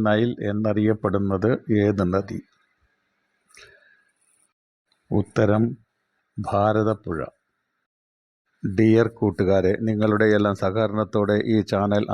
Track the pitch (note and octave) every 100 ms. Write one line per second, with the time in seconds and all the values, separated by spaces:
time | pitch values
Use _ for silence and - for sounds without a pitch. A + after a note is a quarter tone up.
0 | G#2+ G#2+ A#2+ - G#2 G#2 A2 G#2 G#2+ G#2+
1 | G#2 G2 G2 F#2+ A2 C3 - G#2 G2+ G2+
2 | F2+ F#2+ G2 - - _ _ _ _ _
3 | _ _ _ _ _ - - _ _ _
4 | _ _ _ _ _ _ _ _ _ _
5 | - G2+ - - G#2 G#2 A#2 - _ _
6 | _ _ _ - - G2+ G#2 G#2+ G#2+ G2+
7 | F#2 D#2+ B1 - _ _ _ _ _ _
8 | _ _ _ _ _ _ G#2 F#2+ A2 A2+
9 | A2+ - G#2+ F#2 F#2+ G2 F2+ G2+ A2 G#2+
10 | A2 G#2 G#2+ G#2 G#2 G2 F#2+ G#2+ G#2+ G#2+
11 | G#2 G#2+ G2+ G#2 A#2 A2 G2 G2+ G2+ G#2
12 | -